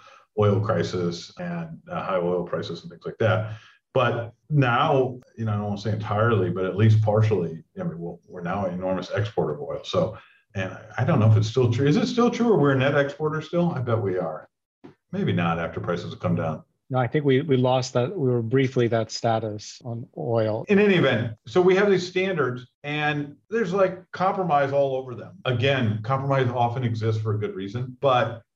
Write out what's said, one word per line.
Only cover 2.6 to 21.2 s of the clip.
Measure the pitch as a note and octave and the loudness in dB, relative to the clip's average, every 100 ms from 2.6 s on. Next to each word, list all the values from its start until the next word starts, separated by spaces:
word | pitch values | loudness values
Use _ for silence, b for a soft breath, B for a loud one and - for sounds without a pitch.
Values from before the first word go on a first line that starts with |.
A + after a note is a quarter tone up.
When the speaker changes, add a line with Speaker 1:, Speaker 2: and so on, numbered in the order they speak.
| E2 E2+ | -6 -10
Speaker 1:
and | E2+ | -12
things | - E2+ | -14 -14
like | - | -2
that. | A2 F#2 B B B B _ | 2 2 B B B B _
But | C3+ A#2+ A2 A2 - _ | 0 0 0 -6 -12 _
now, | D3 B2+ A#2+ D#3+ C#3 B2 B2 - - | 2 4 2 2 2 2 -2 -16 -8
you | |
know, | A2 | -4
I | G#2 | -2
don't | |
wanna | G#2 G2+ | -2 -4
say | A2+ | -4
entirely, | G#2+ - G#2 A2+ G#2+ F2 | -4 -2 0 2 2 0
but | F2+ | -2
at | F#2 F#2 | -2 4
least | A2 G#2+ | 6 6
partially, | G#2+ G#2 G#2+ G2 E2 D#2+ - F#2+ | 4 4 4 2 -2 -6 -14 -8
I | |
mean, | E2+ E2 | -8 -6
we'll, | E2+ - _ | -10 -12 _
we're | F2+ | -12
now | F2 G2+ | -6 -4
an | F#2 | -4
enormous | F2+ F#2 F#2 F2+ | -4 -4 -4 -4
exporter | G#2 A2 - E2 | -4 -2 -2 -4
of | D2 | -4
oil. | D2 D2 | -8 -10
So, | - F#2 - B B B B | -4 -2 -2 B B B B
and | G2 F#2 | -8 -8
I, | - - - | -8 -12 -4
I | |
don't | A#2 C#3+ | 0 4
know | G#2+ | 6
if | G#2+ | 6
it's | - | 4
still | C3 A#2 | 2 2
true. | B2 C#3 | 2 2
Is | F#3+ | 2
it | B3+ | 2
still | - A#3+ | 2 2
true | A#3+ A#3 | 2 2
or | F3+ | 4
we're | C#3+ | 4
a | C3+ | 4
net | C3+ C#3+ | 2 2
exporter | C#3 - D#3 D#3 | 0 -2 -4 -4
still? | D3 F3 F3 | -2 0 0
I | C3 | 0
bet | A#2 A2 | -2 0
we | G2 F2+ | 0 -2
are. | E2 D#2 - _ _ _ - - _ | -4 -8 -14 _ _ _ -20 -20 _
Maybe | F#3 E3 | -4 0
not | G#2 E2+ E2 | 0 0 -2
after | E2+ - | -4 -6
prices | - F2 - | -4 -6 -6
have | - | -6
come | F2+ E2+ | -2 -2
down. | D#2+ D#2 - _ _ | -2 -6 -12 _ _
Speaker 2:
No, | B2+ | -2
I | A#2+ | 0
think | D#3 C#3+ | 0 2
we, | C3 | 2
we | D#3 C3 | 4 2
lost | B2+ C3 B2 | 4 2 0
that. | B2 B2 G3 | 0 -2 0
We | C3 | 0
were | A#2+ | 0
briefly | A2+ C3 C3 C3 A2+ | 2 2 2 2 2
that | A2+ A2 | 2 -2
status | - A#2 A2+ A2 G#2 - - | -4 0 0 -2 -8 -12 -14
on | B2 A#2 B2 - | -12 -10 -10 -8
oil. | A#2+ A#2 A2 A2 - | -2 0 0 -2 2
Speaker 1:
In | G3 | 4
any | G#3 | 4
event, | F3+ C3+ A2 | 4 4 2